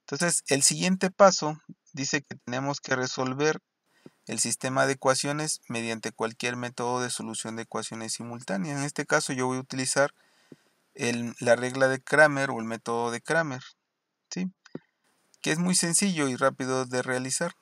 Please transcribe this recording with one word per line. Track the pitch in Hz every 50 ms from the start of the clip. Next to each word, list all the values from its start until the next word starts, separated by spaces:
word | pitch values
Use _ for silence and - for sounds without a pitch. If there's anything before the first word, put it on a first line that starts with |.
Entonces, | _ - 139 139 170 170 160 - _
el | - 135 139
siguiente | 139 - 151 156 175 185 190 185 - 185
paso | - - 202 190 190 - 160 151 156 151 _ - - _ _ _ -
dice | 143 135 - - 147
que | - _ 139
tenemos | 131 _ - 123 131 135 139 143 -
que | - - 135
resolver | 127 127 127 - - 131 127 127 139 147 156 156 - _ _ _ _ _ _ _ _ _ - _ _ _
el | - 113 113
sistema | - 117 117 - - 131 131 135 135
de | 135 139
ecuaciones | 135 - 131 131 - - 143 143 151 151 151 - - _
mediante | - 123 117 113 113 113 110 - 117
cualquier | - - 113 113 113 _ - 123 123
método | 123 123 120 123 - 120 120 123 123
de | 123 120
solución | - - 110 110 110 - - 113 113
de | 113 113
ecuaciones | _ - 110 110 - 113 113 110 107 -
simultáneas. | - 117 120 120 120 120 - 185 196 185 156 143
En | 139 139
este | 147 - - 143
caso, | - 151 151 - - 143
yo | 127 127
voy | 127 127
a | 131
utilizar | 131 _ - 131 131 127 - 139 139 143 _ _ _ _ _ _ _ _ - _ _ _ _ _ _ _ _
el, | - 139 120 120 120 120 117 113 -
la | 117 120 117
regla | 120 123 127 127 131 131
de | 131 131 131
Kramer | _ - 147 143 156 151 143 139 135 135
o | 127 113
el | 113
método | 113 113 110 _ - 117 117 120 117
de | 117 117
Kramer, | _ - 151 165 165 147 131 127 - - - _ _ _ _ _ _ _ _ _ _ _
¿sí? | - 175 190 185 - _ _ - _ - _ _ _ _ _ _ _ _ _ _ _ _
Que | - 151
es | 156
muy | 160 175 185 185
sencillo | - - 170 165 - 202 202 180 156 143
y | 135 127
rápido | 120 135 135 131 - 131 127 131 131 131
de | 123 127 127
realizar. | 120 127 127 127 127 131 135 - 170 175 - _